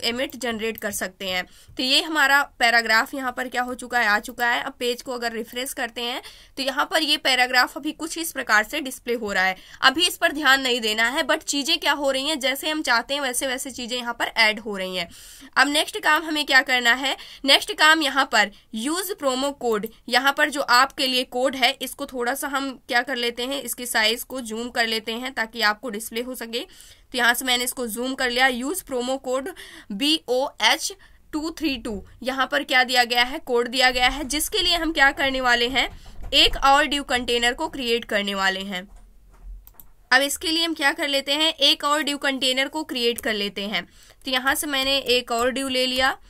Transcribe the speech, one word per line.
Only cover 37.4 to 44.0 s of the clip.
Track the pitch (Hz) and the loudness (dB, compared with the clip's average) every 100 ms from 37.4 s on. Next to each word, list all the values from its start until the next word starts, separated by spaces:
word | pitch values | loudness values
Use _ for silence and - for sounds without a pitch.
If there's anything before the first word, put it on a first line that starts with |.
| 240 | 0
को | 262 320 | 0 -6
क्रिएट | 285 247 233 | -4 -2 -2
करने | 226 208 202 | 0 -4 -2
वाले | 196 190 190 | 0 0 -2
हैं। | 196 185 196 - - - - - - - - - - - - | -6 -8 -10 -20 -20 -20 -20 -20 -16 -16 -18 -20 -20 -14 0
अब | 254 | 2
इसके | 277 - 349 | 2 -2 -2
लिए | 320 | -2
हम | 330 | -2
क्या | 311 285 | 0 -2
कर | - 294 | 0 -2
लेते | 277 277 | -2 0
हैं, | 285 320 | 0 0
एक | - 285 302 | 2 2 2
और | 294 294 | 2 0
div | 285 285 | 0 -2
कंटेनर | 285 269 262 254 277 | -2 0 0 0 -2
को | 311 | -4
क्रिएट | 311 254 233 233 | -6 -2 -2 -2
कर | 240 | -4
लेते | 214 202 196 | -4 -4 -6
हैं। | 196 180 196 - | -6 -6 -6 -16